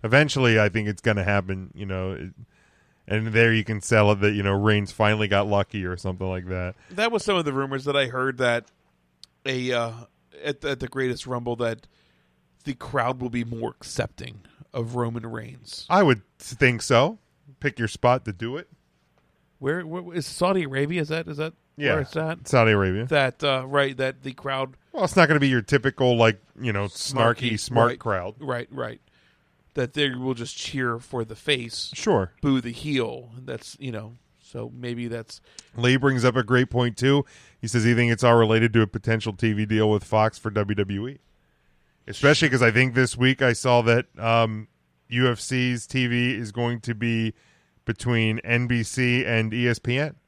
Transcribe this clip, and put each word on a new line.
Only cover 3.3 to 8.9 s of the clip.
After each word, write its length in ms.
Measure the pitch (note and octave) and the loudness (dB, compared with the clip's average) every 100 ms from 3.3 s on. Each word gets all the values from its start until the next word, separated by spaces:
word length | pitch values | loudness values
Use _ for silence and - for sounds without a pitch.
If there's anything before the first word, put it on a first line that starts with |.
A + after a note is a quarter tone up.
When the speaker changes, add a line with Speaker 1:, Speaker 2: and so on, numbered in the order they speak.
| A2 A#2 | 4 4
Speaker 1:
you 100 | A2+ | 4
can 160 | G#2+ G#2+ | 0 -6
sell 320 | - A2+ G#2 | 2 4 6
it 40 | G2+ | 4
that, 180 | G#2 | 2
you 100 | G2+ | 2
know, 80 | G2 | 0
Reigns 400 | G2 G#2 G#2 G2 | 2 4 2 0
finally 380 | - G#2+ G#2+ G#2+ | 0 2 2 2
got 180 | G2 G2+ | 2 2
lucky 380 | G2+ G2 G#2 F2+ | 0 0 -4 -6
or 100 | F2+ | -6
something 320 | G2 F#2 F#2 | -6 -6 -6
like 220 | F#2 F2+ | -6 -6
that. 260 | F#2 F2+ F#2+ _ | -6 -6 -10 _
Speaker 2:
That 240 | F#3 A3+ | -4 -2
was 100 | A3+ | -2
some 140 | G#3 F#3+ | 0 0
of 80 | D#3 | 0
the 80 | |
rumors 320 | C3+ C#3 C3+ C3+ | -2 -4 -4 -2
that 100 | C#3 | 0
I 120 | C3+ | 0
heard, 320 | B2+ C3 B2 | -2 -4 0
that 260 | B2+ A#2 A2 _ _ | 0 0 -4 _ _